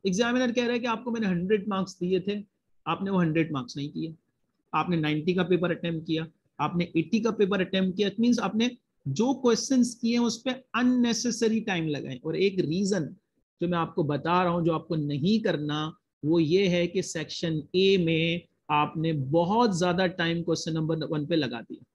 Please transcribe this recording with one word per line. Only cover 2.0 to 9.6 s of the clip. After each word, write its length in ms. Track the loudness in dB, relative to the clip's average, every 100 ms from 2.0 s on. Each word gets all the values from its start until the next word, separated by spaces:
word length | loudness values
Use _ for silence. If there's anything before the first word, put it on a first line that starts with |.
| -2 -2
थे, 220 | -2 -6 -8 _ _ _ -6
आपने 260 | -4 0
वो 80 | 2
hundred 320 | 2 2 0
marks 240 | -4 -6 -8
नहीं 120 | -8
किए, 240 | -6 -8 -10 _ _ _ _ _
आपने 240 | -2 0 0
नाइंटी 360 | 0 0 0
का 100 | 0
पेपर 280 | 2 2 0
attempt 340 | -2 -4 -6 -4
किया, 200 | -4 -4 _ _ _
आपने 320 | -2 0 -2 -2
एटी 220 | 0 0
का 120 | 0
paper 300 | 2 2 2
attempt 360 | 0 0 0 0
किया। 120 | -2
It 100 | 2
means 200 | 2 2
आपने 300 | 0 0 -2 -2 _ _ -6
जो 280 | 0 0
questions 600 | 2 2 2